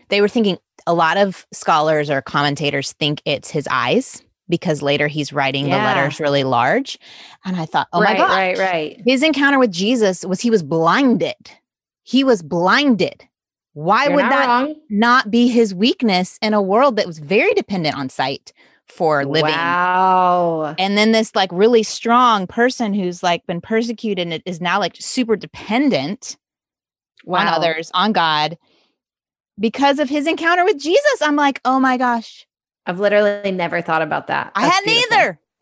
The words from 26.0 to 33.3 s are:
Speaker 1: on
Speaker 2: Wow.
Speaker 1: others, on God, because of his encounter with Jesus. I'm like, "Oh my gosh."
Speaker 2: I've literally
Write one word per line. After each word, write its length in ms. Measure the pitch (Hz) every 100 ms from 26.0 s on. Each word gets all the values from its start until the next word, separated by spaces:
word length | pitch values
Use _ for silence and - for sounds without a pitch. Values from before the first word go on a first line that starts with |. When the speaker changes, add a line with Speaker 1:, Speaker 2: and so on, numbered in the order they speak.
| 143 208 - - _ _ _ _ _ _ _ _ -
Speaker 1:
on 180 | 185 175
Speaker 2:
Wow. 100 | 165
Speaker 1:
others, 340 | 165 160 165
on 200 | 180 208
God, 440 | 185 165 151 156 165 _ _ _ _ _ _ _ _ _ -
because 400 | 220 - 285 277
of 80 | 262
his 160 | 294 294
encounter 380 | 302 330 359
with 160 | 370 294
Jesus. 420 | 285 415 587 523
I'm 140 | 302 294
like, 240 | 285 - 254
"Oh 160 | 262
my 160 | 262 254
gosh." 500 | 247 233 - - - _ _ _ -
Speaker 2:
I've 160 | 180
literally 500 | 202 208 208